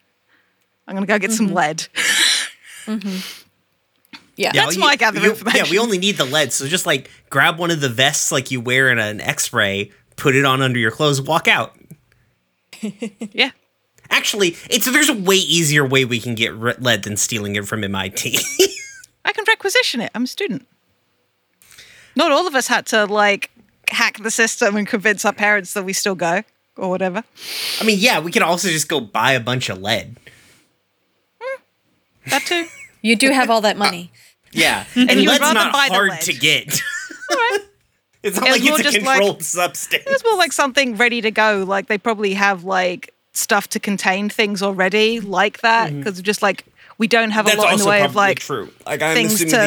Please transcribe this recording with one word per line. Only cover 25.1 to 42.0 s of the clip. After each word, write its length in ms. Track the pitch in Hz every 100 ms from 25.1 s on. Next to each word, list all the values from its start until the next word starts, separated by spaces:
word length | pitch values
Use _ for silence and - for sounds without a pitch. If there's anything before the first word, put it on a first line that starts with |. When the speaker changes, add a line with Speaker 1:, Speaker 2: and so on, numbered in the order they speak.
| 202 214
Speaker 1:
our 60 |
parents 400 | - 208 208 180
that 100 | 208
we 80 | 185
still 220 | 185 208
go 280 | 180 170 185 - _ _ -
or 120 | 190
whatever. 340 | 185 185 190 - - - - - -
Speaker 3:
I 40 |
mean, 140 | 220 202
yeah, 200 | 240 180
we 120 | 165
could 100 | 214
also 260 | 170 175 185
just 200 | 160 -
go 100 | 156
buy 320 | 110 110 123
a 80 | 131
bunch 280 | 117 127 -
of 140 | 92
lead. 340 | 98 110 95 120 - - _ _ _ _ _ _ _ _ _ -
Speaker 1:
Hmm. 200 | 508 539 _ _ _ _ _ _ -
That 120 | 277
too. 240 | - 349 330 - - _
Speaker 2:
You 120 | 220 220
do 140 | 269
have 200 | 269 247
all 100 | 226
that 140 | 208 185
money. 340 | 208 175 175 _
Speaker 3:
<laughs> 40 | - _ _
Yeah. 360 | 160 156 104 -
Speaker 1:
And 160 | 240 254
Speaker 3:
And 100 | 254
Speaker 1:
you 60 | 202
would 40 |
Speaker 3:
lead's 80 | 277
Speaker 1:
rather 120 | 294
Speaker 3:
not 180 | 262 190
Speaker 1:
buy 140 | 277 277
the 40 |
Speaker 3:
hard 140 | 196 196
Speaker 1:
lead. 120 | 175
Speaker 3:
to 100 | 175
get. 480 | 139 147 135 - - - - -
<laughs> 240 | - 1077
Speaker 1:
All 60 | 539
right. 220 | 466 403 - _ _ _ _ _
Speaker 3:
It's 160 | 214 190
not 80 | 254
Speaker 1:
It 40 |
was 80 | 247
Speaker 3:
like 80 | 269
Speaker 1:
more 100 | 302
Speaker 3:
it's 80 | 285
a 40 |
Speaker 1:
just, 140 | 302 269
like, 100 | 269
Speaker 3:
controlled 240 | 202 -
substance. 600 | - 175 175 - - - 554
Speaker 1:
it 40 |
was 140 | 539
more 120 | 466 403
like 140 | 330
something 420 | - 277 240 254 208
ready 240 | 240 240
to 100 | 214
go. 360 | 214 214 202 190
Like, 200 | 196 -
they 100 |
probably 340 | 208